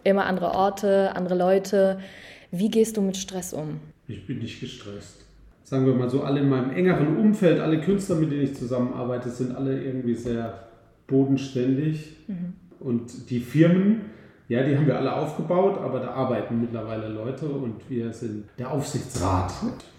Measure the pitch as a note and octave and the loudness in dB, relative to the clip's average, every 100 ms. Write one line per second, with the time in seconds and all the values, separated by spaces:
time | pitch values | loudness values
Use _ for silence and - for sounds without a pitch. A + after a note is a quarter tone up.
0 | G3 G3 F#3+ F#3 E3+ - G3 G3 G3+ G3 | 2 4 2 0 0 2 2 2 2 4
1 | G3 - F3+ F3+ F3+ F#3+ F#3+ G3+ F#3+ F#3+ | 4 0 0 2 4 4 4 4 4 2
2 | F#3+ - - - - F3 G#3+ A3 A3 A3 | -8 -18 -20 -20 -10 -2 2 4 2 2
3 | F#3+ F#3+ - F#3 F3 - D3+ D3+ - - | -2 -2 -6 -8 -8 -8 -6 -8 -12 -18
4 | - F#2+ - A#2 A2 - A#2 - G#2 G2+ | -16 -12 -8 -8 -8 -10 -14 -12 -14 -14
5 | - - - - - _ - C3+ C3 B2 | -16 -20 -20 -20 -20 _ -4 2 4 4
6 | B2 C#3 C#3+ C#3+ C#3 C3 B2 F3+ F#3 C#3+ | 2 0 0 2 2 2 0 2 2 4
7 | D3+ G#3+ G#3+ G3+ F3 D3+ D#3 D#3 F3+ G3+ | 2 4 4 6 4 4 4 2 2 0
8 | - E3 C#3+ C#3+ B2+ - A#2+ B2 B2 B2+ | 2 0 2 2 -2 -2 -4 -2 -2 -2
9 | B2 B2 B2 A2+ B2+ C3+ C3+ C3+ C3+ C3 | -4 -4 -6 -4 -4 -2 -2 -2 -4 -2
10 | A#2+ A2+ B2 A#2 A2+ - - - _ _ | -2 -2 -2 -4 -4 -10 -18 -20 _ _
11 | - C3+ C3+ C3+ - B2 C3 C3 D#3 D#3 | 0 2 4 2 0 -2 0 2 0 -2
12 | - - - F3+ F3+ - - - C#3+ A#2+ | -8 -16 -10 -8 -8 -10 -18 -12 -4 -4
13 | - - - B2 - D3 E3+ F#3 G3+ A3+ | -4 -12 -6 -6 0 4 6 6 4 2
14 | - - - - - A#2+ C#3 C#3 C#3+ - | -2 -16 -20 -16 -2 0 2 2 2 2
15 | C3 B2+ D3+ - E3 F3+ G3 - C3 B2+ | 0 -2 -4 -4 0 2 2 0 -4 -4
16 | B2+ C3 B2 A2+ - A#2 A#2 A2+ A2 A2+ | -4 -2 0 -2 -2 -2 -2 -4 -6 -6
17 | A2 G#2+ A#2 C3+ D#3 C#3 B2 G2+ - A#2+ | -6 -6 -6 -6 -6 -4 -6 -8 -8 -6
18 | A#2 A2+ A#2 G#2+ G#2 - B2 C#3+ - C3 | -4 -6 -8 -8 -12 -10 -6 -4 -4 -6
19 | - - F2+ F#2 F#2 - A3+ - - | -6 -4 0 0 -2 -4 -6 -8 -14